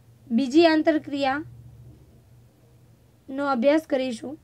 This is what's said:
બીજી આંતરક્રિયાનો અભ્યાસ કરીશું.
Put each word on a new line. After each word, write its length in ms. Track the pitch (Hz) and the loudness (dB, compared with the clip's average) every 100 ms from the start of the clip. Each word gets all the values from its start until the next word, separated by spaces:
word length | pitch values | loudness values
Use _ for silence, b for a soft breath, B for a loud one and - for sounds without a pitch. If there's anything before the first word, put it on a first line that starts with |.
| _ _ - | _ _ -4
બીજી 400 | 233 269 294 339 | -4 2 4 4
આંતરક્રિયાનો 2750 | 311 311 311 - 277 269 277 330 - - - - - _ _ _ _ _ _ _ _ _ _ _ _ - 269 285 | 4 2 -2 -2 -4 -4 -4 -8 -18 -20 -20 -20 -20 _ _ _ _ _ _ _ _ _ _ _ _ -14 -6 -2
અભ્યાસ 380 | 262 277 311 311 | 0 2 2 0
કરીશું. 500 | 269 262 226 247 311 | -4 -4 -8 -12 -16